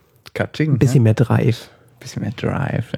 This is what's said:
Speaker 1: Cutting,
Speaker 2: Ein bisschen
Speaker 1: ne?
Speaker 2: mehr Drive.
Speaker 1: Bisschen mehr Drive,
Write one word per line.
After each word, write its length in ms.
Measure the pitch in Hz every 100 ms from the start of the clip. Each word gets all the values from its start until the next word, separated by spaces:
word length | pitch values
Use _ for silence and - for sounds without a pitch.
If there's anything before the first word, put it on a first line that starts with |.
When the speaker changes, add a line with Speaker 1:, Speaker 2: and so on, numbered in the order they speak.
| _ _ - -
Speaker 1:
Cutting, 380 | 104 - 151
Speaker 2:
Ein 40 | 131
bisschen 220 | 139 143
Speaker 1:
ne? 60 | 113
Speaker 2:
mehr 80 | 107
Drive. 560 | 120 113 117 117 - _ _ _
Speaker 1:
Bisschen 220 | - -
mehr 120 | 107
Drive, 580 | - - 90 - - 117